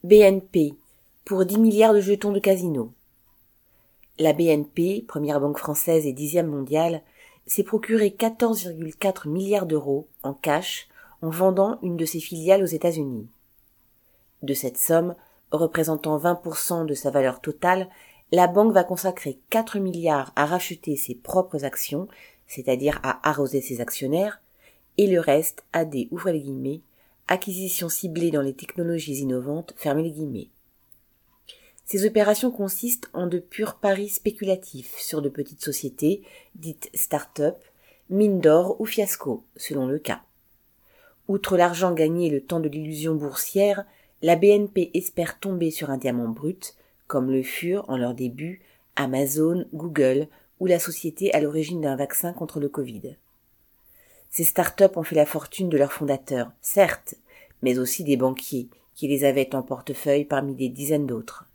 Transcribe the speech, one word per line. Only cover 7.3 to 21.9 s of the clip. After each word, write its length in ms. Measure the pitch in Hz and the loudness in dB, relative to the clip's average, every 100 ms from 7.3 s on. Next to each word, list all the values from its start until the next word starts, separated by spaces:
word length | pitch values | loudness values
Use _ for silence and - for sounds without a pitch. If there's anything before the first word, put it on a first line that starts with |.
| _ - | _ -6
s'est 180 | - | -2
procuré 480 | 196 220 - 220 208 | 0 -2 0 2 2
quatorze 500 | 202 226 226 233 220 | 2 -2 2 0 0
virgule 340 | 180 160 160 156 | -4 -8 -10 -2
quatre 320 | 196 190 151 | -2 -2 -4
milliards 380 | 165 196 208 180 | -4 0 0 2
d'euros 420 | 156 143 139 151 _ | -2 0 -4 -4 _
en 100 | 131 | -10
cash 540 | 143 - 147 185 - - - - - | -4 0 0 -2 -10 -12 -20 -20 -8
en 80 | 160 | -8
vendant 500 | 160 190 185 196 - | 2 2 4 2 0
une 140 | 185 170 | -4 -4
de 80 | 165 | -4
ses 140 | 170 | -6
filiales 440 | 156 165 160 196 | -8 -6 4 4
aux 40 | 185 | 4
États-Unis. 600 | 156 175 160 139 120 110 _ _ _ _ _ _ _ _ _ _ _ | 0 0 0 -4 -6 -10 _ _ _ _ _ _ _ _ _ _ _
De 120 | 139 | -6
cette 240 | 139 131 - | -4 -4 -4
somme, 380 | - 165 175 175 _ _ _ | 2 2 2 -6 _ _ _
représentant 640 | 156 165 165 160 156 156 151 | -2 0 0 0 -2 -2 0
vingt 180 | 165 175 | 0 0
pour 220 | 170 156 | -4 -6
cent 260 | - 170 | -4 -2
de 100 | 160 | -2
sa 180 | 139 143 | -2 0
valeur 300 | 139 131 127 | 2 0 -2
totale, 480 | - 147 175 185 185 - - _ _ | -8 -2 0 0 -2 -12 -20 _ _
la 160 | 175 180 | 4 6
banque 260 | 180 220 | 6 6
va 100 | 190 | 6
consacrer 560 | 180 185 190 180 147 131 _ | 4 -2 -2 -4 -8 -10 _
quatre 280 | 226 226 208 | -2 -2 -2
milliards 540 | 190 170 165 147 131 - | -2 0 2 2 0 0
à 100 | 147 | 0
racheter 500 | 175 - 170 - 139 | 0 -4 -10 -6 -4
ses 200 | - 123 | -4 -8
propres 480 | - 185 185 151 | -2 0 0 -4
actions, 440 | 135 - - | -6 -6 -6